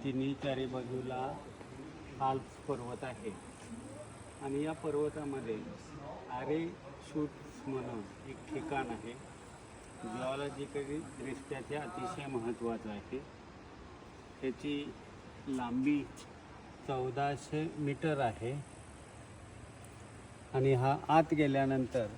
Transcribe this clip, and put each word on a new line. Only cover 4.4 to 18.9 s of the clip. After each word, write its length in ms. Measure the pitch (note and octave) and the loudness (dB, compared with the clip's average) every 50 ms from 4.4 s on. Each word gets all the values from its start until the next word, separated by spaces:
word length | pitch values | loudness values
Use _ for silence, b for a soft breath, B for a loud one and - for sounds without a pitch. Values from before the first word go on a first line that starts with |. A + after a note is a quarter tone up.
| C#3+ | -2
आणि 200 | C#3 C3+ C#3+ D3 | 0 2 2 2
या 80 | D#3 | 2
पर्वतामध्ये 880 | D#3+ D#3 - D#3+ D3 C#3+ D3+ D3+ D3 D#3 D3+ C#3 C3+ C3+ A#2+ A2+ A2 G#2+ - - - - - - D3+ C3+ C#3 D3 - - - - | 0 0 0 2 4 4 4 4 2 0 -2 0 -2 -2 0 0 -2 -2 -2 -6 -8 -10 -10 -10 -10 -10 -8 -8 -8 -8 -6 -4
आरे 440 | B2+ C3 C3+ C3+ D3+ D#3+ E3 E3+ F#3 - - - - - - - | -2 -2 2 2 2 2 2 0 -2 -6 -12 -12 -12 -12 -14 -4
शूट्स 600 | - D3+ D3+ C#3+ - - - - - - - C#3 | 0 0 0 0 -2 -8 -12 -12 -12 -8 -4 -2
म्हणून 640 | C3+ C3 B2 A#2+ A2+ A2 G2+ G2 - - - C3+ | -2 -2 -2 -2 -4 -4 -6 -8 -10 -12 -10 -10
एक 240 | C3+ - - - D3+ | -10 -10 -8 -4 -4
ठिकाण 360 | C#3 A#2+ - C#3+ C3+ B2+ A#2+ | -2 -2 0 0 0 0 0
आहे, 240 | A2+ G#2+ G2 A2+ A#2+ C3 - - - - - - - - - - - - - - - - - | -4 -4 -6 -8 -8 -8 -12 -14 -14 -14 -14 -14 -14 -14 -14 -14 -14 -14 -14 -14 -12 -8 -6
जिऑलॉजिकली 960 | A2+ A2 B2 B2+ B2+ C3+ C#3 C#3+ C#3+ C3+ C3+ C#3 C3+ - D3 C#3 C3+ C#3+ D#3 D#3+ C3+ - C3 | -4 -2 0 0 0 0 0 0 -2 -2 -4 -6 -4 -2 -2 -2 0 -2 -4 -4 -6 -8 -6
दृष्ट्या 400 | C#3+ C3 B2+ - - - D3 C3+ A2+ - | -4 -4 -4 -6 -4 -6 -6 -6 -4 -2
ते 60 | C#3+ | -2
अतिशय 520 | D3+ - - - - - - - - - C#3 | -2 -2 -2 -4 -4 -2 -2 -2 -4 -4 -2
महत्त्वाचं 640 | C3+ A#2+ A2+ A#2 A#2 G#2+ A#2 A#2 A#2 A2 - A2 | 0 0 2 0 0 2 2 0 0 0 -2 -4
आहे. 300 | G#2 G2+ G2+ - - C3+ D3 - - - - - - - - - - - - - - - - - - - - - - - | -6 -6 -6 -4 -4 -4 -4 -6 -14 -14 -14 -14 -14 -14 -14 -14 -14 -14 -14 -14 -14 -14 -14 -14 -14 -14 -14 -14 -10 -2
त्याची 520 | - C3 B2 - - D3 D3 C#3+ C#3+ - - - - - - - - - - - - C#3 | 0 0 0 0 0 0 2 2 0 -2 -6 -10 -12 -14 -14 -14 -14 -14 -14 -10 -4 -2
लांबी 580 | C3+ B2+ B2 A#2+ A#2+ B2+ C3 C#3+ D3 D3 C3 A#2 - - - - - - - - - - - - - - - - | 0 2 2 2 4 6 8 8 8 6 4 0 -8 -12 -12 -14 -14 -14 -14 -14 -14 -14 -14 -14 -14 -8 0 0
चौदाशे 840 | C#3 C3 B2+ C3 A#2+ C#3 C#3 C#3+ C#3+ B2+ - - - D3+ D#3 E3 D#3 D3+ | 2 4 4 2 4 4 4 4 4 2 -2 0 2 2 2 2 0 2
मीटर 420 | D3+ C#3 C#3+ - - D#3+ D3+ C#3 | 2 2 2 4 4 4 4 6
आहे 420 | C3+ - - - A2 A#2+ C3+ D3 C3+ - - - - - | 4 4 4 2 0 0 0 0 -4 -6 -12 -14 -14 -14